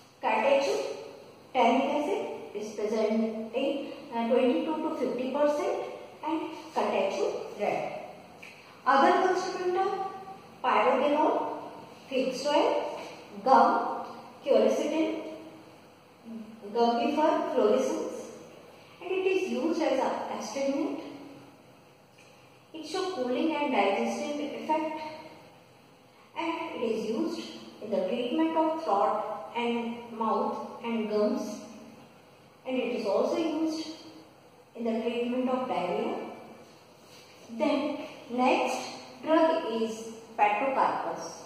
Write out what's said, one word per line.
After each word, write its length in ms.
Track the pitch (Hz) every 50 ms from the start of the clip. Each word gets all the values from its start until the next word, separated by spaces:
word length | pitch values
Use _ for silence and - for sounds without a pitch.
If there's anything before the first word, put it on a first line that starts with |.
| - - - - -
Catechin 720 | - - - 269 277 277 - - - - - - - - - - - - - - - - - - - -
Tannic 340 | 254 233 233 - 262 269 -
acid 320 | - - - - - - - - - - - - -
is 180 | 214 220 - -
present 800 | 220 208 214 233 214 - 220 226 226 226 226 - - - - -
in, 380 | 262 277 - - - - - - - - - 233
uh, 140 | 233 233
twenty-two 480 | 226 240 262 254 254 320 330 311 320 311
to 140 | 311 311 302 - -
fifty 320 | 262 - 233 240 254 262
percent 520 | 262 294 294 294 294 - 370 - - - - - - - - - - - 285
and 140 | 311 320 - - - - - - - -
catechin 560 | 233 208 214 220 196 196 196 - 196 - - - - - - -
red. 520 | 202 202 180 - - - - - - - - - - - - - - - - - - - - - - -
Other 280 | 254 269 277 330 359 370 339 359
constituent 520 | 359 370 - - 370 370 359 359 359 359
are 340 | 381 392 403 403 - 392 - - - - - - - - - - -
pyrogenol, 720 | - 247 - - 214 254 - - 294 294 294 302 320 - - - - - - - - - - - - - - - - -
fig 260 | 269 247 - 254 -
soil, 640 | - - 294 294 330 - - - - - - - - - - - - - - 208 202 -
gum, 560 | 262 262 - - - - - - - - - - - - - - - - - -
quercetin, 800 | 294 247 214 - - - - - 302 311 320 320 320 320 - - - - - - - - - - - - - - - - - - - - - - 226 226 226 220 - - - 202 208 220
gummifer, 800 | 233 233 240 233 233 - 254 - 311 302 320 - - - - -
fluorescence, 760 | 254 214 208 208 - - - - - - - - - - - - - - - - - - - - - - - - -
and 100 | 349 359
it 140 | 381 370 370 381 -
is 140 | - - 233
used 300 | 233 247 285 311 - 330
as 180 | 294 262 262 254
a 120 | 233 226 - - - - -
astringent. 600 | 233 - - - 277 277 277 277 320 302 - - - - - - - - - - - - - - - - - - - - - - - - - - - - - - - - - - - - - -
It 120 | 320 302
shows 280 | - 370 370 381 - -
cooling 420 | 254 247 240 254 302 320 320 302
and 160 | 294 294 262
digestive 680 | 240 202 190 196 202 226 233 226 226 - 294 294 294 294 302 - - -
effect, 400 | - 311 311 320 311 320 320 320 311 311 311 311 - - - - - - - - - - - - - - - - - - - - - - -
and 140 | 339 330 330 330 330 320 - -
it 60 | 240 240 220
is 180 | 220 220 214 214
used 300 | 233 - - - - - - - - - - - - -
in 100 | - 233
the 180 | 190 185 - -
treatment 480 | 240 240 254 - 320 320 320 320 320
of 260 | 320 320 320 320 - -
throat 500 | 320 - 294 320 - - 214 214 214 214 - - - -
and 560 | 233 240 240 233 233 233 233 233 233 - - 233
mouth 640 | 226 226 - 294 - - - - - - - - - 247
and 260 | 233 233 226 208 208
gums, 520 | 208 208 208 226 262 - - - - - - - - - - - - - - - - - - - - - - - - - -
and 100 | 254 262
it 200 | 254 226 233 -
is 80 | 214 208
also 320 | 202 196 226 - - 349
used 500 | 349 320 302 302 311 320 320 320 - - - - - - - - - - - - - - - - - - - -
in 80 | 233 233
the 180 | 226 226 233
treatment 480 | 240 - 233 240 240 240 247 254 247 262
of 180 | 254 - -
diarrhea. 640 | - - - - - - - - - - - - - - - - - - - - - - - - - - - - - - - - - - - - - 226
Then 420 | 226 302 285 277 262 - - - - - - - - - -
next 600 | 233 254 254 277 - - 254 254 - - - - - - - - - - -
drug 580 | 302 320 330 320 320 320 - - 226 233 226
is 280 | 226 226 - - - - - - - - -
Patrocarpus. 1080 | - 214 208 196 - 277 269 - 226 - - - - - - - - - - - - -